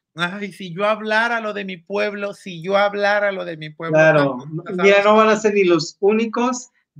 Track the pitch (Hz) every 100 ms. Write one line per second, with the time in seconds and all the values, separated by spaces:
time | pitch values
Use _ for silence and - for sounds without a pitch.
0 | _ 156 175 202 202 165 185 170 202 214
1 | 214 214 233 233 214 202 196 180 - 202
2 | 208 202 202 - 190 170 170 196 202 202
3 | 202 208 202 190 175 156 156 151 165 156
4 | 160 151 139 127 147 156 - 180 196 202
5 | 202 214 214 214 214 202 185 165 156 -
6 | 202 220 233 233 247 254 - _ _ 147